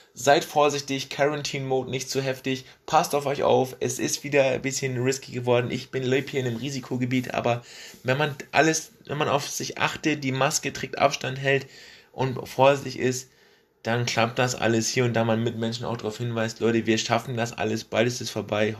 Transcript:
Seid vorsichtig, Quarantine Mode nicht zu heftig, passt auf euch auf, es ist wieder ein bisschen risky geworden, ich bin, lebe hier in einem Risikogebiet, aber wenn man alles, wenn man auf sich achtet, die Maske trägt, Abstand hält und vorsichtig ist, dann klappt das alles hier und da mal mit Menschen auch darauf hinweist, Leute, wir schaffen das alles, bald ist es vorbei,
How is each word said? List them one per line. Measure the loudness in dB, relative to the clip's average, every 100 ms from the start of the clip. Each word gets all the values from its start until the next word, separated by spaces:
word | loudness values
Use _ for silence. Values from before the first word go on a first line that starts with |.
| -20
Seid | -2 4 4
vorsichtig, | 4 4 4 2 -4 -6 -6
Quarantine | 0 0 0 -6 -6
Mode | -2 -2 -2
nicht | -6 -4
zu | -4
heftig, | -2 -4 -4 -4 -6 -16 2
passt | 2 2
auf | -2 -2
euch | 0
auf, | 4 4 2 -2
es | -4 -2
ist | -4 -4
wieder | 0 2 4
ein | 2
bisschen | -4 -4 -4 0
risky | 0 -2 -6
geworden, | -6 2 2 2
ich | -4 -6
bin, | -4
lebe | 0 0 0
hier | -2
in | -2
einem | -4
Risikogebiet, | -6 -8 -6 -4 0 -2 -2
aber | -2 0 -2 -4 -20 -20 -10
wenn | -2 0
man | 0 -4 -2
alles, | 2 4 2 -4 _
wenn | -8 -2
man | 0
auf | 0 -2
sich | -8 -8 -4
achtet, | -4 0 -2 0
die | -2
Maske | 2 2 0 -4
trägt, | -6 -6 2
Abstand | 2 2 -6 -2
hält | 2 2 0 -18 -20 -20 -16
und | -4 -2 -2 -6
vorsichtig | 6 6 6 -2 -2
ist, | -2 -2 -8 _ _ _ _ _
dann | -4 -2 0
klappt | 2 2 2
das | 0
alles | 2 2 2 2
hier | 2
und | 2
da | 2
mal | 2 2
mit | 0 -2
Menschen | -4 -4 -6
auch | -4
darauf | -6 -6
hinweist, | -4 -2 -4 0
Leute, | 2 2 2
wir | 2
schaffen | 2 0 0 -4
das | -4 -4
alles, | -4 -4
bald | -2 2 2
ist | 0
es | -6
vorbei, | -6 -2 0 0 0